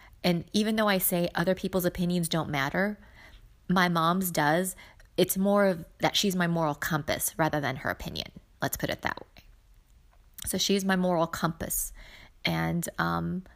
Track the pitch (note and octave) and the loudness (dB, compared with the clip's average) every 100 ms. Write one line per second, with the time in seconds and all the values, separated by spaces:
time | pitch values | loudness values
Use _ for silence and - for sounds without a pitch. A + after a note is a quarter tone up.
0 | - - F#3 F3 - G#3 G#3+ A3 G#3+ F#3+ | -20 -2 0 0 0 -2 0 2 2 2
1 | - F3 F3 - E3+ F#3 F#3+ F#3+ F3 - | 2 0 0 0 0 0 0 0 0 0
2 | F3 F3+ E3 E3 - C#3+ C#3 F3 G3+ G#3 | 0 0 0 -2 -2 -2 -2 0 -2 -4
3 | - - - - - - - F#3 F3 E3+ | -14 -20 -20 -20 -20 -20 0 2 4 4
4 | D#3+ F3+ F#3 E3+ D3 E3 F#3 - - - | 2 2 0 2 4 4 0 -6 -18 -20
5 | - - F3+ F#3+ G3 G3+ G3 E3+ - - | -8 -2 0 2 2 4 4 2 -6 -4
6 | D#3 - G3+ F3+ E3+ E3+ D#3 D3 - D#3 | 0 2 0 2 0 2 0 -2 -2 -2
7 | D3+ - - - D#3 D3+ C#3 C#3 - - | -2 -4 -4 -2 0 0 -2 -4 -6 -6
8 | - D2 - - - _ - - - - | -8 -10 -12 -14 -20 _ -6 -4 -6 -4
9 | - - - - - - _ - _ - | -4 -6 -12 -20 -20 -20 _ -20 _ -20
10 | _ _ _ - - F#3 - G3 F#3+ F#3 | _ _ _ -12 -6 -2 2 2 2 2
11 | F3+ F3 E3 - E3 - - - - - | 2 2 0 0 -2 -2 -6 -4 -6 -10
12 | - - - - - E3 E3 E3+ - - | -20 -20 -20 -8 -4 -2 0 -2 -4 -2
13 | E3+ E3 E3+ F3+ F#3 | -2 -2 -2 -6 -8